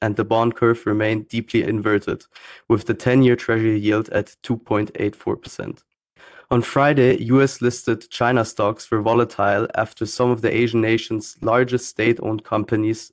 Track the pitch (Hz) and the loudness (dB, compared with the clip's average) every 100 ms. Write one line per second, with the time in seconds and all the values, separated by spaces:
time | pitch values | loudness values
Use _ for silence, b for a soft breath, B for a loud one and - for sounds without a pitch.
0 | 113 104 104 113 117 113 117 117 - 107 | -4 -2 0 2 0 2 2 2 0 -2
1 | 107 110 - 117 110 113 - 110 104 104 | 0 -2 -4 -8 -2 -2 -2 -2 0 0
2 | - - - B B B - 113 - 110 | -2 -8 -10 B B B -2 0 0 -2
3 | 123 131 127 120 - 113 110 107 104 104 | 2 4 4 4 0 0 0 0 0 0
4 | 107 104 98 - - 117 - 104 107 - | 0 -4 -6 -8 -8 -6 -2 -4 -2 -4
5 | 104 - - - - - - - _ _ | -6 -4 -6 -8 -8 -12 -12 -14 _ _
6 | _ B B B B 123 117 139 143 143 | _ B B B B -2 0 2 4 4
7 | 123 - 117 131 139 - 120 - - 113 | 4 2 2 4 4 0 -2 -2 -2 -4
8 | - - 120 127 110 - 104 110 - 110 | -6 -2 0 2 0 -2 -2 -2 -4 -2
9 | 110 117 117 - 101 101 113 - 113 - | 2 2 0 0 0 0 -2 -4 -4 -6
10 | 110 - 123 117 110 113 120 113 110 113 | -6 -2 0 0 0 0 0 0 2 0
11 | - 110 104 - 110 120 127 123 - - | -2 -8 -8 -6 0 0 2 -2 -4 -2
12 | 113 117 110 110 - 110 104 107 107 113 | 0 0 -2 -6 -4 -4 -2 -2 -2 -4
13 | - | -10